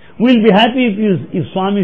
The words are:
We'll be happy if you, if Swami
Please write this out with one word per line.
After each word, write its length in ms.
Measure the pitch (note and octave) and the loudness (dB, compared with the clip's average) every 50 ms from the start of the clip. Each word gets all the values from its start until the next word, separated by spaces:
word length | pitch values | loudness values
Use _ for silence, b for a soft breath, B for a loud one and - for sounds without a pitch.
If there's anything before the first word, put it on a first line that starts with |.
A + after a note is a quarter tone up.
| b b b - | b b b -2
We'll 240 | G3+ B3+ B3+ A#3 G3+ | 0 2 2 4 4
be 80 | A3+ | 4
happy 340 | F#3 G3+ A3+ B3 B3 C4+ B3+ | 4 4 2 2 0 -2 -2
if 100 | A#3 F#3+ | -2 -2
you, 440 | G3+ A3 G#3 F#3 C#3 - - - G3 | -2 -2 -2 -2 -2 -4 -6 -6 -8
if 100 | C3+ - - | -8 -6 -6
Swami 300 | F#3+ F#3+ G3 G3+ G3+ | -6 -4 -2 -2 -2